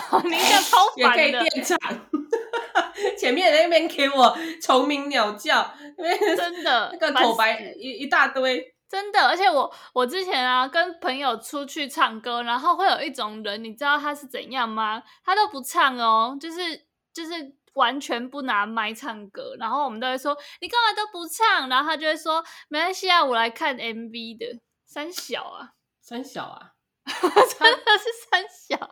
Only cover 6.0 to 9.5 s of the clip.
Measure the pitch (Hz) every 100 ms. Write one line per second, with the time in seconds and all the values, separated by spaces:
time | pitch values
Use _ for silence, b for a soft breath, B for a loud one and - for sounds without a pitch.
6 | 330 381 403 359 349 349 311 240 202 -
7 | 311 269 247 220 220 226 196 - 254 220
8 | 277 330 269 269 262 254 - _ _ 392
9 | 403 392 262 339 392